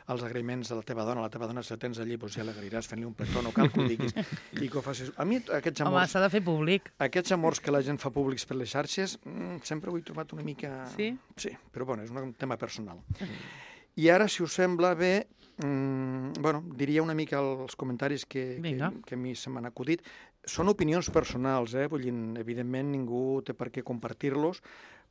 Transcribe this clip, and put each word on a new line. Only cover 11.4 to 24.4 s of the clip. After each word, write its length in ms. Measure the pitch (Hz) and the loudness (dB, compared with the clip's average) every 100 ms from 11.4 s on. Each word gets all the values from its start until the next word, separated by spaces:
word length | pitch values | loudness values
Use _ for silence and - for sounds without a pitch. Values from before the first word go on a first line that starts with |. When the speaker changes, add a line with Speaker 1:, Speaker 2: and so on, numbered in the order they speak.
| - - - | -10 -10 -10
Speaker 1:
però, 140 | - 127 | -6 -4
bueno, 180 | 113 | -4
és 80 | 110 | -4
un 220 | 123 131 | -8 -8
tema 240 | 113 131 117 | -6 -4 -4
personal. 400 | 117 - 104 87 - - | -6 -8 -10 -10 -8 -6
Speaker 2:
Mm. 240 | 190 - - - - - - - | -6 -8 -12 -16 -18 -20 -10 6
Speaker 1:
I 60 | 160 | 8
ara, 180 | 180 208 | 10 8
si 100 | - | 2
us 100 | 165 - | 0 4
sembla 380 | 185 175 180 165 | 4 6 4 4
bé, 320 | 180 196 - _ - - | 4 4 2 _ -18 -6
mm, 800 | 139 139 135 131 131 131 131 - | -2 0 0 0 -2 -4 -6 0
bueno, 220 | 147 151 170 127 | 0 0 -4 -2
diria 220 | 143 151 | 2 4
una 100 | 160 | 4
mica 280 | 156 156 143 | 2 0 0
els 340 | 139 131 131 - | 0 -2 -6 -6
comentaris 480 | 131 120 139 143 - | -4 0 0 -2 -4
que, 300 | 135 127 127 | -6 -4 -4
que, 60 | |
Speaker 2:
Vinga. 240 | 165 131 147 - - | -4 -2 -2 -4 -8
Speaker 1:
que 100 | 127 | -6
a 20 | |
mi 160 | 127 117 | -4 -6
se 140 | - | -6
m'han 140 | 127 120 | -6 -6
acudit. 340 | - 123 165 - - - _ - | -4 0 0 -2 -20 -20 _ -6
Són 240 | - 175 | 2 4
opinions 380 | 202 156 170 - | 4 4 4 4
personals, 600 | 165 135 123 131 131 117 123 | 2 2 0 2 2 2 0
eh? 140 | 147 | 0
Vull 140 | 156 127 | -2 -2
dir, 60 | 120 113 113 | -2 -4 -4
evidentment, 480 | 113 120 123 131 143 | -4 -4 -2 -2 0
ningú 520 | 139 123 120 131 135 | 0 0 0 2 0
té 80 | 131 | -2
per 140 | 120 123 | -6 -6
què 140 | 131 | -6
compartir-los, 800 | 123 120 113 113 143 135 | -6 -6 -6 -4 0 2